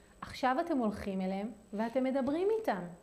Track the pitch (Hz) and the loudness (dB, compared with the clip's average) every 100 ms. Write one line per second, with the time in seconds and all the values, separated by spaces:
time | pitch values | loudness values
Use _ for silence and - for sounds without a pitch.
0 | - - - - 254 269 339 285 220 208 | -20 -16 -14 0 2 2 2 2 2 0
1 | 202 190 185 196 214 - - 202 226 254 | -4 -2 -2 -2 -4 -10 -8 -4 0 0
2 | 262 262 247 311 392 440 311 196 175 170 | 2 2 2 2 2 2 0 -2 -4 -12